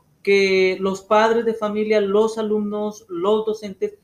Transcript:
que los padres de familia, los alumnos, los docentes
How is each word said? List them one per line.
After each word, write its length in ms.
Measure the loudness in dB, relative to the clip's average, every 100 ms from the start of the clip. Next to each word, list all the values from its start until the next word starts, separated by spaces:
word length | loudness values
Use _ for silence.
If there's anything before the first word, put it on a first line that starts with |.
| _ _
que 540 | 0 2 4 2 2 0
los 200 | -2 -4
padres 420 | 0 2 4 2
de 100 | 0
familia, 460 | -2 -4 -4 0 0
los 380 | 2 2 0 -2
alumnos, 680 | -2 -2 -2 -4 -6 -8 -12
los 380 | -4 0 0 -2
docentes 480 | -6 -10 -8 -8 -8